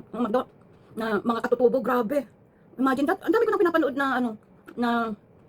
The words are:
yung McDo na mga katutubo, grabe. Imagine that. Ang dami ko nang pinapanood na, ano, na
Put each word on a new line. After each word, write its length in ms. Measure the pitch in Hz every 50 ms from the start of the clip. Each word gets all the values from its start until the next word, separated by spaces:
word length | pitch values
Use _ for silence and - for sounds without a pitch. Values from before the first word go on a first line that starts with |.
| - - -
yung 100 | 220 240 214
McDo 120 | 220 254 247 - - - - - - - - - -
na 240 | - 220 226 214 190
mga 180 | - 240 233 226 220 -
katutubo, 320 | 240 240 254 233 202 262
grabe. 460 | 220 233 254 247 240 202 302 285 262 - - - - _ _ _ - - - -
Imagine 280 | 254 269 262 247 285 277
that. 100 | 359 381 -
Ang 80 | - 330
dami 100 | 453 466 440
ko 40 | -
nang 80 | 359 349
pinapanood 300 | 339 330 320 311 277 254 269
na, 100 | 285 269 254 247
ano, 80 | 247 233 214 214 - _ - - - - - -
na 120 | 240 240 233 233 233 226 208 - _ - - - -